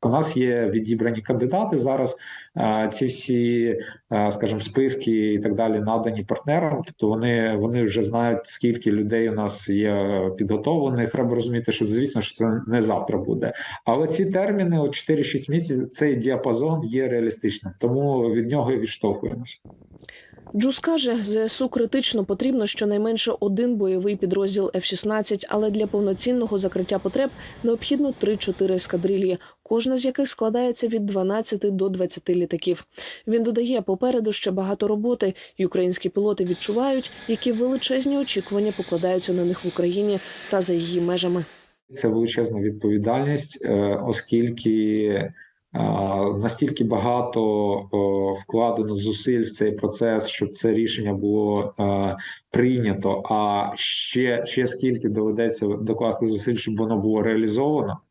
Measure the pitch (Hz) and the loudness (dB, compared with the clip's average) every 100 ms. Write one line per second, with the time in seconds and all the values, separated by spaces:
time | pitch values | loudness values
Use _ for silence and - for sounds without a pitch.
0 | 120 135 156 - 127 120 113 104 110 113 | 2 2 2 2 2 2 2 0 0 0
1 | 113 113 107 127 123 180 220 165 127 135 | 0 -2 -2 0 2 0 0 0 0 0
2 | 127 - - - - - 113 110 110 - | 0 -4 -14 -18 -14 -2 0 2 0 0
3 | 131 - - 123 120 120 117 117 - - | -2 -2 0 2 4 2 2 0 -6 -16
4 | _ 110 104 104 110 107 101 - 135 131 | _ 0 2 0 0 -2 -2 2 2 0
5 | - 107 107 104 107 101 113 107 104 113 | 0 0 2 2 0 0 2 0 0 0
6 | 113 107 104 - - 151 160 139 - - | 0 -4 -4 -4 0 0 0 -2 -6 -2
7 | 107 110 120 120 113 107 110 123 113 101 | 0 2 2 2 2 0 0 2 2 2
8 | 104 117 117 117 - - 120 117 113 104 | 0 2 2 0 -4 -2 0 2 2 2
9 | 104 113 113 107 104 104 - 101 107 101 | 2 2 2 0 -2 -4 -2 0 2 2
10 | 98 101 92 92 104 107 113 160 139 123 | 2 0 0 0 0 0 2 0 2 0
11 | 113 - 120 120 120 120 117 110 107 110 | 0 0 0 0 0 -2 -2 0 2 2
12 | 139 117 101 - 113 113 - 120 110 92 | 0 -2 -4 -2 0 0 0 2 2 0
13 | - 101 110 110 113 - - - - 120 | 0 -4 -2 -2 -2 -4 -10 -6 0 2
14 | 160 160 196 202 202 208 180 165 143 147 | 2 0 0 2 0 2 2 2 0 -2
15 | - 156 135 139 131 156 165 127 127 - | 0 0 2 -2 0 -2 0 -2 -2 0
16 | 151 131 117 127 139 117 147 160 117 123 | 2 2 2 0 0 0 0 0 -2 -2
17 | 131 120 117 110 107 104 95 90 120 127 | 0 0 0 0 -4 -4 -10 -2 0 2
18 | 143 131 117 113 117 143 120 127 113 - | 2 2 2 2 0 0 2 0 -2 -2
19 | 110 - - 117 120 - - - - - | -2 0 -4 -8 -12 -16 -20 -20 -20 -20
20 | - - - - - 208 247 262 - 330 | -20 -20 -20 -20 -8 0 2 2 2 2
21 | 254 233 202 214 220 - - - 226 269 | 2 0 0 0 0 0 0 2 2 2
22 | 262 226 190 196 254 262 208 - 208 208 | 2 0 0 0 2 2 0 0 0 2
23 | 220 226 - - 202 196 247 233 190 185 | 2 0 0 0 0 2 2 2 2 2
24 | 190 202 185 175 196 202 190 185 180 185 | 0 0 0 2 0 0 0 -2 -4 -4
25 | 208 214 208 202 - 208 214 208 214 208 | -2 -2 0 -2 -2 0 0 0 0 0
26 | 202 190 - 247 226 208 190 185 185 196 | 0 0 0 0 0 0 0 -2 -2 -2
27 | 190 190 277 - - - 233 233 - 285 | 0 0 -2 -4 -18 -6 -2 -2 0 0
28 | 285 254 202 208 - 185 190 185 - 180 | 0 0 0 0 -2 -2 0 0 -2 -2
29 | 185 196 190 180 - - - 226 233 262 | 0 0 0 -2 -6 -20 -2 0 0 0
30 | 254 254 277 - 220 226 247 233 233 220 | 0 0 -2 0 0 2 0 0 0 0
31 | 202 196 185 208 220 208 208 196 190 190 | 0 0 0 0 -2 -2 0 0 0 0
32 | 180 - - 180 175 170 - 175 - - | -2 -4 -2 0 0 -2 -2 -2 -4 -16
33 | - - - 226 226 220 240 254 190 190 | -16 -12 -2 0 2 0 0 0 0 0
34 | 254 254 214 208 - 190 190 202 208 214 | 2 2 0 -2 -2 -2 -2 -2 0 0
35 | 226 240 190 190 - _ 190 190 180 180 | 0 0 0 -2 -12 _ -2 2 0 0
36 | 185 190 208 208 180 180 - 208 269 262 | -2 0 0 0 0 -2 -2 0 2 0
37 | 254 - - 226 - 220 247 262 - 262 | -4 -12 -4 -2 0 0 0 0 0 0
38 | 262 277 277 - 185 202 208 202 185 170 | 0 0 0 -2 -2 0 0 -2 -2 0
39 | 180 185 180 180 175 180 185 - 175 185 | 2 0 0 0 2 0 -4 0 0 2
40 | 208 196 - - - 202 185 175 165 175 | 0 0 -4 -14 -2 0 2 0 0 0
41 | 170 180 180 175 156 - _ _ _ - | 0 0 0 0 -2 -10 _ _ _ -4
42 | 117 110 117 117 117 110 101 107 107 104 | 0 2 0 0 -2 0 -2 -2 0 2
43 | 107 123 139 147 - - - 104 101 101 | 2 0 0 -2 -4 -8 0 2 2 0
44 | 123 107 - 117 120 117 113 110 107 107 | -2 -4 0 0 2 0 0 2 2 2
45 | 107 101 104 - - _ _ - 107 104 | 2 0 -2 -8 -20 _ _ -2 0 0
46 | 98 98 101 101 110 - 139 - 113 117 | 0 0 0 0 -2 0 -2 0 0 2
47 | 113 123 120 - 110 104 104 98 98 104 | 2 0 0 0 0 2 0 -2 -2 0
48 | 101 98 98 98 - 113 117 117 107 101 | 2 2 0 -2 -2 0 2 2 -2 -2
49 | 104 107 - 123 110 - 107 104 104 - | -2 -2 0 0 0 0 0 0 -4 0
50 | 117 110 107 - 104 - 113 110 113 - | 0 0 -2 -4 -6 0 2 2 0 -2
51 | 104 98 101 104 104 101 101 - 101 101 | -2 0 2 2 2 2 -2 -2 0 2
52 | 98 98 - - _ 117 123 127 110 98 | 0 -2 -8 -16 _ 2 4 4 2 0
53 | 98 98 - 107 104 101 101 - - - | 0 -2 0 0 2 0 -2 -4 -4 -4
54 | - 123 127 117 117 - 123 - 131 120 | -4 0 0 0 -2 0 0 0 -2 0
55 | 120 104 107 107 117 113 104 104 110 110 | 0 0 0 2 0 0 -2 -2 -2 0
56 | 117 117 117 107 101 117 - 107 110 110 | 0 0 0 0 -2 -2 -2 -2 0 2
57 | 101 107 113 110 113 107 143 151 104 - | 2 2 2 2 2 2 2 0 -2 -6
58 | _ | _